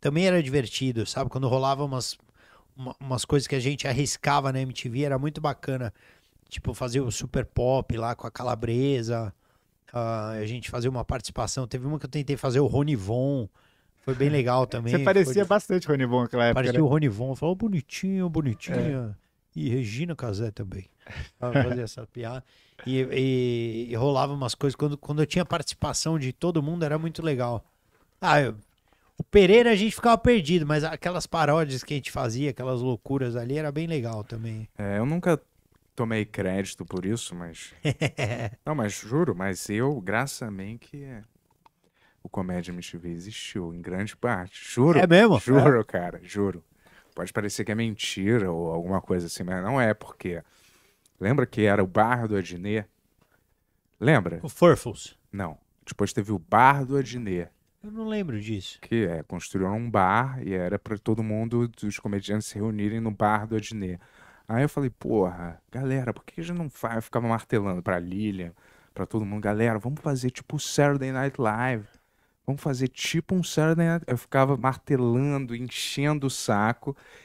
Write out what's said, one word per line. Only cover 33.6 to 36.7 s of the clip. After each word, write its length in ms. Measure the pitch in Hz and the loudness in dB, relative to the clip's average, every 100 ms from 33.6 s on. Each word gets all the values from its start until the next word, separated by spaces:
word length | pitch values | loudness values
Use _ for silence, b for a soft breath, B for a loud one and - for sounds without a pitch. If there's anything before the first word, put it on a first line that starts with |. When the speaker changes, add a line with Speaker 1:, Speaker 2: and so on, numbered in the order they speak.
| 151 | -4
Speaker 1:
bem 160 | 147 165 | -4 -2
legal 380 | 156 117 110 101 | -2 -4 -6 -8
também. 420 | 113 113 110 107 - | -8 -8 -8 -10 -8
Speaker 3:
É, 200 | 101 101 | -4 0
eu 80 | 131 | 0
nunca 360 | 170 175 156 _ _ _ _ _ - | 0 2 0 _ _ _ _ _ -6
tomei 300 | 113 110 104 | -2 -2 -4
crédito 580 | - 95 95 95 | -2 -2 -2 -4